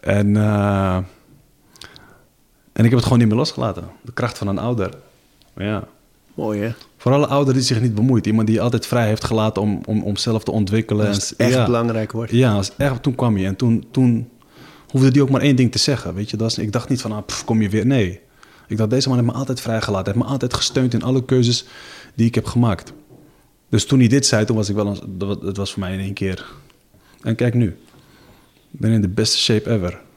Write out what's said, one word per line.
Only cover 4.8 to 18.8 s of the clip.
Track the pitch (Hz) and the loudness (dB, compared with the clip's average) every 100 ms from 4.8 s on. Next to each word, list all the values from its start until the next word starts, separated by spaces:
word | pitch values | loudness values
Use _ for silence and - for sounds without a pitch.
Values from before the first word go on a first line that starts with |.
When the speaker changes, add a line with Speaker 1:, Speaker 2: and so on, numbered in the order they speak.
| 92 - - _ _ _ _ - | -4 -8 -20 _ _ _ _ -8
Speaker 1:
Ja. | 101 104 - _ _ _ _ | -4 -4 -8 _ _ _ _
Speaker 2:
Mooi, | - 110 104 | -8 -4 -2
hè? | 107 113 - _ | -4 -6 -16 _
Speaker 1:
Vooral | 123 139 | 0 2
een | 147 | 2
ouder | 139 143 | 2 2
die | 131 | 2
zich | 123 117 | 2 0
niet | 123 | 0
bemoeit. | 104 123 120 107 | 0 2 2 2
Iemand | 110 110 | 2 2
die | 110 | 2
je | |
altijd | 113 120 - | 0 -2 -2
vrij | 123 110 | 0 0
heeft | 107 | 0
gelaten | - 110 110 101 | -2 0 0 0
om, | 104 98 - | -2 -2 -2
om, | 107 | -4
om | - 104 | -2 -4
zelf | - 113 | -2 -2
te | - | -2
ontwikkelen. | 110 98 110 110 104 104 | -2 0 0 0 0 0
Speaker 2:
Als | 101 | 0
Speaker 1:
En | |
Speaker 2:
het | - - | -4 0
echt | 123 | 2
Speaker 1:
ja. | 127 | 2
Speaker 2:
belangrijk | 117 117 117 113 107 | 2 2 0 -2 -4
wordt. | 113 117 | -6 0
Speaker 1:
Ja, | 117 127 | 2 4
als | 104 95 - | 2 -2 -2
echt, | 143 123 | -2 0
toen | - | -4
kwam | 120 123 104 | 0 0 2
hij. | 95 | 0
En | 95 | 0
toen, | 123 113 - | 0 0 -2
toen | - 127 117 117 _ _ - - - - | 2 2 2 -2 _ _ -20 -20 -20 -4
hoefde | 135 135 | 2 4
hij | 131 | 4
ook | 135 | 4
maar | 139 | 2
één | 147 127 | 2 4
ding | 123 | 2
te | 131 | 2
zeggen. | - 131 87 | 0 -2 -4
Weet | 90 107 | -6 -6
je? | 107 | -2
Dat | 113 110 | -2 -2
was, | |
ik | 110 | -4
dacht | 120 - | -4 -2
niet | 127 | -4
van, | 113 | -2
"Ah, | 107 101 | -8 -8
pff, | - | -10
kom | - - | 0 0
je | 101 | 2
weer?" | 101 123 | 2 2
Nee. | 135 95 92 _ _ - - _ | 2 0 -4 _ _ -20 -20 _
Ik | |
dacht, | 107 | -2